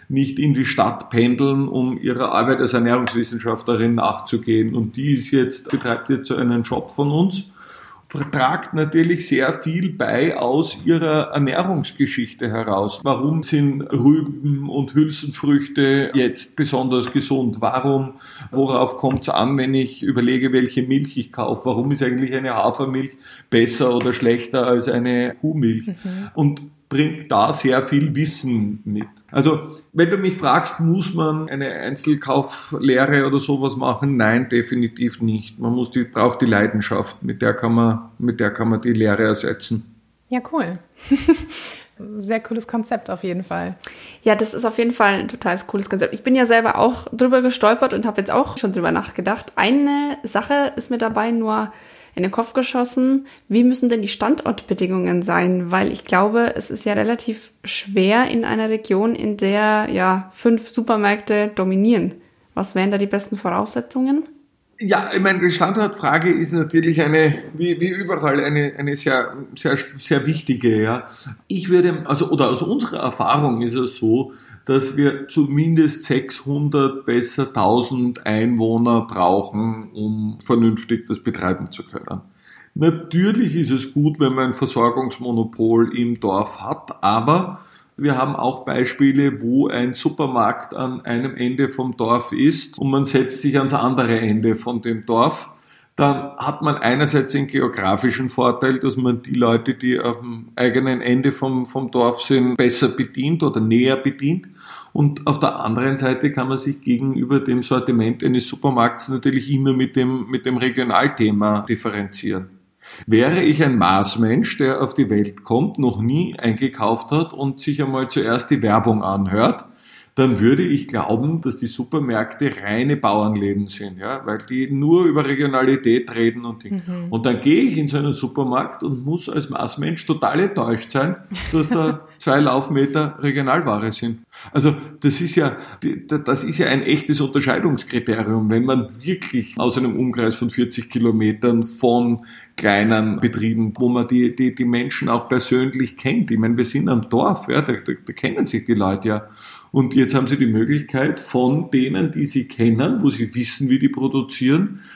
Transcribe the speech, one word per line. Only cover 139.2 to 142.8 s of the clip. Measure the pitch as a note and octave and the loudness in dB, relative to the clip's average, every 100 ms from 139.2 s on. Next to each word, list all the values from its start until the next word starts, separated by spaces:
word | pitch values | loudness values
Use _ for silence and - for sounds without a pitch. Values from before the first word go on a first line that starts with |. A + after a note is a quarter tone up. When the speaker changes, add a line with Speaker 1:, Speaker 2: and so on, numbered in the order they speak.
| - B2 - - | -4 -6 -4 -2
Speaker 1:
aus | A#2+ B2+ | -2 0
einem | B2+ - | 0 0
Umkreis | B2+ A#2+ A2+ | -2 0 -2
von | A2+ A#2+ | 0 -2
vierzig | - A#2+ A#2 - | -2 -2 -4 -6
Kilometern | A#2+ A#2 A2 G#2+ G#2+ A#2+ A#2 | 0 2 2 2 2 2 2
von | A2+ - B2 A#2+ A#2+ A#2 - - - - | 0 0 2 4 2 -2 -6 -20 -18 -2
kleinen | G#2+ G2+ | 2 4